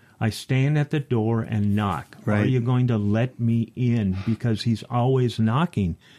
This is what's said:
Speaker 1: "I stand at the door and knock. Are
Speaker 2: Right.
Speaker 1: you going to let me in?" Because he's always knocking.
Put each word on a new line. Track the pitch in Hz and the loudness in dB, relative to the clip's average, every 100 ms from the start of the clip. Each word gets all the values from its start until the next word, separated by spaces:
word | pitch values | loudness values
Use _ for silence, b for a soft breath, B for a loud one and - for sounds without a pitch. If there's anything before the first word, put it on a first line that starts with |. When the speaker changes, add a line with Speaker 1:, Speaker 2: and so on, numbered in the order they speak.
| b b | b b
Speaker 1:
"I | 113 | -4
stand | - - 131 135 151 | -4 -2 0 2 0
at | 147 | 0
the | 160 | -2
door | - 120 110 113 | -2 0 0 0
and | - 107 104 101 | -2 0 0 2
knock. | 104 78 - - - | 0 -2 -8 -8 -2
Are | |
Speaker 2:
Right. | 104 107 | 0 2
Speaker 1:
you | 127 | 0
going | 117 127 123 | 0 2 2
to | 113 | 0
let | 104 107 127 - | 0 0 -2 -2
me | 117 117 113 - | 0 0 -2 -2
in?" | 123 117 101 95 95 | 0 0 0 -2 -4
Because | 110 120 107 | -2 -2 -2
he's | 117 110 | 0 -2
always | - 120 123 135 123 - | -2 -2 2 2 0 0
knocking. | 110 123 175 - 92 82 B | 0 0 -2 0 -2 -4 B